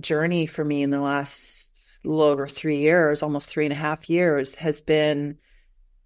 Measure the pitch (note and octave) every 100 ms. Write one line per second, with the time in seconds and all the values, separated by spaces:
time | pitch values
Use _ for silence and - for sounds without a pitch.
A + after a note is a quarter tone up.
0 | - D#3 E3 F3 D#3+ - D3+ C#3+ C#3+ C#3
1 | C#3+ C#3+ C#3 - - - - _ - -
2 | D3+ D#3 D3+ C#3+ C#3 - D#3+ D3 D3+ F3
3 | D#3 D3 D3+ C#3+ - - D3+ C#3+ D3+ D#3
4 | - E3+ F3+ C#3+ C3+ - E3 D3 - D#3
5 | D3+ C#3+ D3 D3 _ _ _ _ _ _